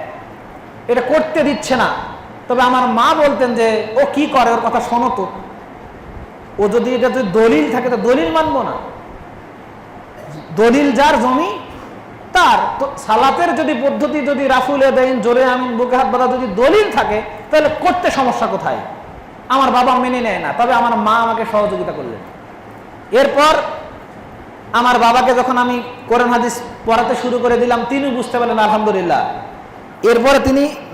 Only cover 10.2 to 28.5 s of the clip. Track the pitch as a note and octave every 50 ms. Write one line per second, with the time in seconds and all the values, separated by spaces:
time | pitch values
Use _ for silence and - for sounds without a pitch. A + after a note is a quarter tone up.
10.2 | - - - - - - E3 F3 A3 A#3 B3 C#4+ C#4+ C#4 A3+ B3+ C#4 D#4 D4+ A#3
11.2 | G#3+ - - C#4+ F4 G4+ G#4+ E4+ - - - - - - - - - - - -
12.2 | - - - F#4 F4 - A3 F#3 - - - - C4+ C4+ - - - - A3 A#3
13.2 | C4 C4+ C4 - F4 E4+ C4 D4+ D#4+ D4+ D4+ A#3 C#4 C#4 A3+ G#3+ D4 C#4+ D4+ D4+
14.2 | B3+ C#4+ C#4+ C#4 C#4 C4+ B3+ B3+ B3+ C4 C#4+ C4+ C4+ C4+ B3+ B3+ B3+ C4 C4 A#3+
15.2 | G3 A#3+ A#3+ C4 C4+ B3+ B3 B3+ B3+ B3 A#3 A3+ B3 B3 B3+ B3+ B3+ B3+ B3+ B3
16.2 | B3+ B3+ C4 B3 B3+ G#3+ F3+ G#3 B3 D4 F#4 A4 G#4 - - - G#3+ G3+ G#3 G#3+
17.2 | G#3+ - - - - - D#4 D4+ D4+ C#4 - - - F4+ F4 - F4+ D#4+ - C4+
18.2 | C4 A#3+ - - A3+ F#3+ F#3+ F#3 - D3+ B2 - - - - - - - - -
19.2 | - - - - - - B3+ C#4 C4+ B3+ A3+ B3 B3+ C4 B3 B3 B3 B3+ B3+ B3
20.2 | A3+ A3 F#3 F3 D#3 C#3+ - - A#3+ B3 B3+ A#3+ A#3+ A#3 A3+ G#3+ G#3 G#3+ A3 A#3
21.2 | A#3 A3+ A3+ A3+ A3 A3 G#3+ G#3+ G#3 F3+ F#3+ F3+ F3 E3 D#3 D3+ C3 A#2 A2 G2+
22.2 | - - - - - - - - - - - - - - - - - - G#3 B3+
23.2 | C#4 C4+ C4+ C#4 D4 D#4 D#4 - - - - - - - - - - - - -
24.2 | - - - - - - - - - - - A#3 B3 B3 B3 A#3 A#3 A#3 A#3 B3+
25.2 | B3+ C4 A#3+ B3 B3+ C4 B3+ B3 B3 B3 B3 A#3+ - - - - - - A3+ B3
26.2 | B3 A#3+ A#3+ A#3+ A#3+ A#3+ - - - - - - - A3+ A3+ A#3+ A#3 A#3+ A#3+ A#3+
27.2 | B3 B3 B3 A#3+ A#3 A#3+ A#3 A#3 A#3+ A#3+ A#3+ A#3 A3+ - C#4 C#4 C#4 C#4 A#3 B3+
28.2 | - - - A#3+ A#3+ A#3